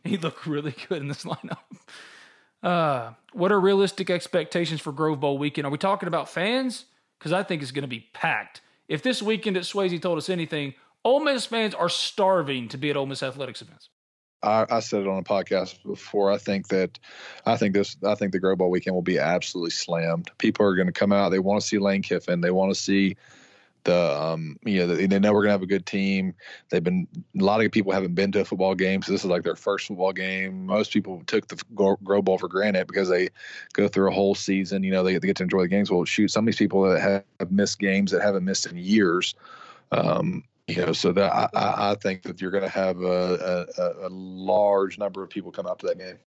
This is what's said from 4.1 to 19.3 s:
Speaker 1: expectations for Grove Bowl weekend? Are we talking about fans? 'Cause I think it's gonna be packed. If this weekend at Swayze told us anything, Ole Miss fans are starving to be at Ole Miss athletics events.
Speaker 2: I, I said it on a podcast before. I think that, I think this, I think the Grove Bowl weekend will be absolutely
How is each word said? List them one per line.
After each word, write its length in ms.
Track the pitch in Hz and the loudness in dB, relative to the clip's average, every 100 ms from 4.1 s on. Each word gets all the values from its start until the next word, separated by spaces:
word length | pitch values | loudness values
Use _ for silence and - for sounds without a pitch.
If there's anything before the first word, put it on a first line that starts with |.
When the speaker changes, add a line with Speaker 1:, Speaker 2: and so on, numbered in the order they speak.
Speaker 1:
expectations 720 | 180 - 180 156 180 160 156 | -2 0 -2 -2 -2 -2 -4
for 100 | 156 | -8
Grove 280 | 143 156 147 | -2 -2 0
Bowl 180 | 143 139 | -2 0
weekend? 300 | 147 151 139 | -4 -4 -6
Are 20 | |
we 80 | 147 | -2
talking 300 | 196 196 185 | -2 -2 -2
about 200 | 165 - | -4 -4
fans? 580 | - 190 254 262 - - _ _ _ | -4 -2 -2 -4 -8 -16 _ _ _
'Cause 120 | 147 | -2
I 120 | 180 | -2
think 180 | 196 170 | -2 -6
it's 80 | 131 | -4
gonna 160 | 139 139 | -8 -8
be 220 | 117 _ | -10 _
packed. 500 | - 165 113 101 - _ _ - | -4 -2 -2 -6 -18 _ _ -8
If 160 | 151 | -4
this 180 | 254 233 | -2 -2
weekend 340 | 208 220 214 185 | -2 -2 0 -2
at 60 | |
Swayze 400 | 175 202 190 170 | -2 -2 0 -2
told 160 | 180 165 | -2 -2
us 100 | 147 | -2
anything, 460 | 180 160 156 139 - _ _ | -4 -4 -4 -6 -10 _ _
Ole 140 | 220 277 | 2 2
Miss 280 | 302 262 - | 2 0 -2
fans 280 | 233 214 | -2 -2
are 140 | - 175 | 0 0
starving 800 | - - - 190 190 139 131 117 | 0 -4 2 4 4 0 -4 -6
to 100 | 139 | -4
be 100 | 147 | -2
at 80 | 143 | -2
Ole 100 | 139 | -4
Miss 180 | 135 | -4
athletics 360 | 135 127 127 - | -6 -6 -10 -10
events. 280 | - - _ _ _ _ _ _ | -18 -20 _ _ _ _ _ _
Speaker 2:
I, 220 | 104 110 107 | 2 2 2
I 80 | 117 | 0
said 220 | - 104 | 0 -2
it 80 | 98 | 0
on 100 | 95 | -4
a 60 | |
podcast 580 | 90 101 92 95 92 - | 0 -2 0 -2 -2 -10
before. 480 | - 95 - 104 98 | -12 -12 -4 0 2
I 80 | 101 | 2
think 300 | - 98 - | 0 -4 0
that, 280 | 95 92 - - - - - | 0 0 -4 -20 -20 -18 -6
I 120 | - 117 | -2 2
think 180 | 107 | 2
this, 220 | 98 101 - 98 | 2 0 -2 -2
I 80 | |
think 160 | 104 101 | 0 0
the 80 | 92 | 0
Grove 200 | 95 95 | 2 2
Bowl 120 | 90 | 2
weekend 240 | 90 92 | 2 0
will 80 | 92 | -2
be 160 | 87 85 | 0 2
absolutely 520 | 76 | 2